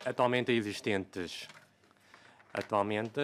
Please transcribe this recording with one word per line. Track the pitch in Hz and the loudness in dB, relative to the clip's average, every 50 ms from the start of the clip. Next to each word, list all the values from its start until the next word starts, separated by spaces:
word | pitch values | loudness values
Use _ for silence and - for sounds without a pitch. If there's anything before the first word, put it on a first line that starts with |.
| - | -6
atualmente | 127 120 - 127 123 123 123 120 123 | -4 2 2 4 4 4 2 2 4
existentes. | 120 117 104 104 98 - - 117 104 95 92 - - 98 87 80 - - - - - - - _ _ _ _ _ _ _ _ _ - - - - - - - - | 2 2 2 0 -4 -4 -2 0 0 0 -2 -4 -6 -8 -8 -6 -8 -12 -14 -14 -18 -20 -20 _ _ _ _ _ _ _ _ _ -20 -20 -20 -20 -20 -20 -20 -8
Atualmente, | - 107 101 - 107 104 101 104 107 107 113 113 113 139 | -8 -8 -4 0 2 2 2 2 0 -2 -4 -4 -4 -2